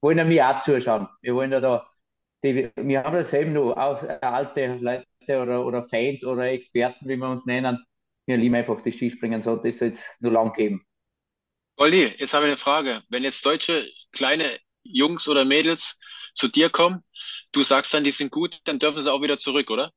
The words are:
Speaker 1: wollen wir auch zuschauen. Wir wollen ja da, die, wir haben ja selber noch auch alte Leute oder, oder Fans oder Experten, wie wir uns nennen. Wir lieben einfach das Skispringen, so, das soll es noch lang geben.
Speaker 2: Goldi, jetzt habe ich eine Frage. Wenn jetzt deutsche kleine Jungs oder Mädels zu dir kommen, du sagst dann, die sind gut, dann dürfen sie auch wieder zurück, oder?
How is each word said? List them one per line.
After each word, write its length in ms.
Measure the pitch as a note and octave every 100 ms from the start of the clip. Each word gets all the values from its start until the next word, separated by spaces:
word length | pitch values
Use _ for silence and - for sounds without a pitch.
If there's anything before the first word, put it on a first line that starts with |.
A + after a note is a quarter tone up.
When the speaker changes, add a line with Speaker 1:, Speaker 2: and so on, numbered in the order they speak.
Speaker 1:
wollen 260 | C#3+ E3 E3
wir 200 | E3 C3
auch 120 | C3+
zuschauen. 440 | - C3+ B2 A2 G2 _
Wir 140 | B2 B2
wollen 160 | C3+
ja 80 | C3+
da, 280 | C3 A#2+ - _ _ _ _ _
die, 280 | C#3 C3 B2 -
wir 280 | C#3 C3+
haben 120 | C#3 F3
ja 80 | D#3+
selber 260 | C#3+ D#3
noch 260 | D3+ B2 -
auch 260 | C#3 C#3+ C#3+ -
alte 540 | C3 B2 C#3+ - C3 B2
Leute 240 | A#2+ B2+ - _ - C3+
oder, 240 | B2 B2 B2
oder 220 | A#2+ A#2+
Fans 360 | A2+ B2 C3+
oder 220 | C3 B2 B2+
Experten, 640 | C3 - A#2+ B2 - C3+
wie 100 | C3
wir 120 | C3
uns 160 | B2+ B2+
nennen. 380 | B2+ C3 A#2+ - _ _ _ -
Wir 120 | B2
lieben 180 | A#2+ A#2+
einfach 260 | A#2 G#2+
das 140 | A#2 -
Skispringen, 460 | A#2+ - A2+ A2+
so, 140 | A2 A2+
das 220 | A#2+ A#2
soll 120 | A#2+
es 140 | - - -
noch 120 | A#2+
lang 200 | A2+ A2+
geben. 300 | - G#2+ G2 - _ _ _ _ _ _ _ _ -
Speaker 2:
Goldi, 340 | D3 F#3 B2+ -
jetzt 160 | C3+
habe 120 | D3 D3
ich 40 |
eine 80 | C#3
Frage. 460 | C#3 D3+ C3+ A2+ -
Wenn 140 | A#2+
jetzt 220 | C3+ - C#3
deutsche 420 | D#3+ - E3 A#2+ - _
kleine 460 | - C3 D3+ D3+ - _ _
Jungs 440 | - C3 D3+ E3+ D3
oder 180 | C#3+ C3+
Mädels 500 | C#3+ D#3+ E3 - - - - -
zu 140 | - B2
dir 220 | D3 E3+
kommen, 340 | E3 F3 F#3 - - - - -
du 120 | -
sagst 300 | C3 C3+ -
dann, 100 | D3+
die 80 | C#3+
sind 200 | - C#3
gut, 280 | D3+ E3+ -
dann 160 | - C#3
dürfen 220 | D3+ D3+
sie 100 | C#3+
auch 100 | C3+
wieder 160 | C#3+ C#3+
zurück, 320 | - C#3 C3+
oder? 220 | A2+ D3+